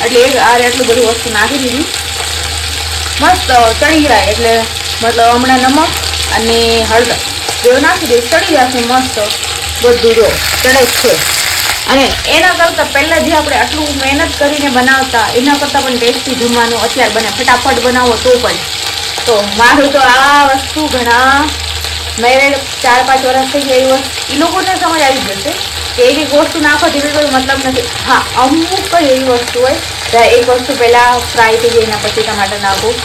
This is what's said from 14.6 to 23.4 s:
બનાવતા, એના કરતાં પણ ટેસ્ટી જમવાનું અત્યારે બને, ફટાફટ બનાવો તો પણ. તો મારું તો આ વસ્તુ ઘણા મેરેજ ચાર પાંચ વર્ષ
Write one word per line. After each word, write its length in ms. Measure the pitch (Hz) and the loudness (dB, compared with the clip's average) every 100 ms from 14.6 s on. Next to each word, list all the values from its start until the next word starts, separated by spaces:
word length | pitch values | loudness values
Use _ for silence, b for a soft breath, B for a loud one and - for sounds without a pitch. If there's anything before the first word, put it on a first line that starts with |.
| 285 | 0
બનાવતા, 560 | 247 254 269 - 233 208 240 | 0 2 2 0 0 0 0
એના 180 | 277 | 2
કરતાં 280 | 285 285 277 | 0 0 -2
પણ 160 | 262 240 | -2 0
ટેસ્ટી 360 | 233 262 - | 0 0 -4
જમવાનું 480 | 247 233 240 233 233 | -2 0 0 0 0
અત્યારે 280 | 226 269 226 | -2 0 0
બને, 140 | 214 220 | 0 -2
ફટાફટ 540 | 196 269 247 262 247 | -2 0 0 2 0
બનાવો 340 | 240 247 247 220 | 2 2 2 0
તો 80 | 247 247 | 2 2
પણ. 80 | 226 170 - - - - - - - | 2 -4 -6 -8 -8 -6 -8 -6 0
તો 160 | 214 202 208 | 0 0 2
મારું 360 | 233 294 277 | 2 4 2
તો 60 | 277 | 2
આ 460 | 262 254 277 285 285 | 4 4 4 4 4
વસ્તુ 400 | 269 269 311 302 | 0 -2 -4 -2
ઘણા 600 | 254 233 233 262 277 302 - - - - - - - | -2 0 2 4 2 0 -4 -8 -8 -8 -8 -8 -2
મેરેજ 360 | 240 262 277 277 - - | 2 2 2 0 -4 -4
ચાર 220 | 247 247 254 | 0 2 2
પાંચ 180 | 262 | 0
વર્ષ 280 | 262 262 | 2 0